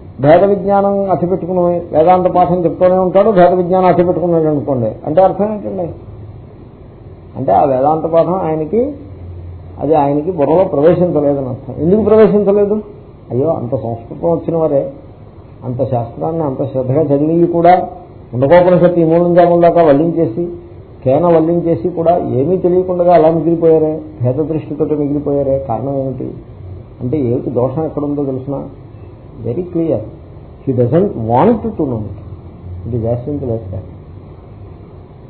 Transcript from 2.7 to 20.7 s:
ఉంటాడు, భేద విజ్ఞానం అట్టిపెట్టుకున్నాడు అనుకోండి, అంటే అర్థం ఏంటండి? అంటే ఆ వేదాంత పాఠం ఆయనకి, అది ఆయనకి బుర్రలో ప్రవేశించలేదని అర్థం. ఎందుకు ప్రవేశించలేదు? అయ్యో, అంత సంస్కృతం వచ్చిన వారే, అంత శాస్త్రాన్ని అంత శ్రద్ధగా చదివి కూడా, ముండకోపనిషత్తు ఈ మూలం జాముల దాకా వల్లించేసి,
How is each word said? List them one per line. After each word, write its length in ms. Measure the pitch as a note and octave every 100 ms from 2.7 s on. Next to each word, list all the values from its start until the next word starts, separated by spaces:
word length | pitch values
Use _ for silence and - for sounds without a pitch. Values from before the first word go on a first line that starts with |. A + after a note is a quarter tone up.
| C#3 F3+ F#3
ఉంటాడు, 340 | F#3 F#3 G#3+
భేద 240 | F#3 F3
విజ్ఞానం 320 | F3+ E3+ F#3 F#3
అట్టిపెట్టుకున్నాడు 580 | F3 F3 F3 F3 E3
అనుకోండి, 480 | D#3 D3 C3+ B2+ A2 - -
అంటే 160 | D#3+
అర్థం 320 | F#3+ E3+ G#3+
ఏంటండి? 360 | G#3 G#3+ F#3+ E3 C3+ - - - - - - - - - - - - - -
అంటే 140 | C#3
ఆ 120 | F#3+
వేదాంత 400 | D3+ B2+ C#3+ D#3+
పాఠం 300 | D#3+ E3 D#3+
ఆయనకి, 600 | F#3 E3 D#3 D3+ G#3+ C#4 C#4+ - - - - - - - -
అది 160 | C#3+ D#3
ఆయనకి 360 | C#3+ D3 D#3
బుర్రలో 320 | E3+ C#3 E3+
ప్రవేశించలేదని 800 | F#3+ C#3 D#3+ E3+ F3 D3 C#3+ C#3 B2+
అర్థం. 280 | B2 - B2+
ఎందుకు 260 | D#3 G#3+
ప్రవేశించలేదు? 800 | G#3 A3 G3+ G#3 G3 G#3 G3+ G#3+ - - - - -
అయ్యో, 220 | A#2+ D#3
అంత 180 | D3+ A#2+
సంస్కృతం 600 | C3+ A2+ A#2 - - E3+
వచ్చిన 260 | E3 - E3
వారే, 360 | D#3+ C#3 - - - - - - - - A#2+
అంత 120 | B2+
శాస్త్రాన్ని 640 | C3 A#2+ - - D#3+ E3
అంత 280 | D3+ C3 B2
శ్రద్ధగా 300 | B2+ B2 C#3
చదివి 460 | D3 C#3+ D#3 E3+ E3+
కూడా, 400 | E3+ E3+ F#3 - - - - -
ముండకోపనిషత్తు 640 | A#2+ C#3 F3 F3+ F3 F3+ E3+
ఈ 40 |
మూలం 320 | D#3+ E3+ F3 F3
జాముల 260 | F3 F3
దాకా 220 | E3+ F3
వల్లించేసి, 640 | E3 C#3+ E3+ E3 D#3 F3 F3 - -